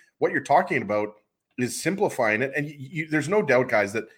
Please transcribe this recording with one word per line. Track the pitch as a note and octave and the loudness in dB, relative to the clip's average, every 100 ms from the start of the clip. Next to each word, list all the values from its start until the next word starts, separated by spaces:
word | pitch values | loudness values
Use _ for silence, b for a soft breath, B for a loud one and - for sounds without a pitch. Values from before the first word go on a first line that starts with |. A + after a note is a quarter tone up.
| b _ | b _
what | D#3+ | -2
you're | E3+ | -2
talking | C3+ D3 F#3 C#3+ | 2 2 4 -2
about | G#2 G#2+ G#2 - _ _ _ - | 0 -2 -2 -6 _ _ _ -6
is | B2 - | -4 -2
simplifying | D#3+ F#3+ G3 - A2+ G#2+ | -4 0 -2 0 2 2
it. | C3+ | 0
And | D3+ D3 | -2 -6
y-, | D3 | -8
you, | C3 D#3+ D#3+ | -10 -8 -2
there's | D3+ C3+ | -2 0
no | G#3 | 0
doubt, | B2+ B2 B2+ | 4 4 4
guys, | A2+ G2+ | 2 0
that, | A2 - | -2 -8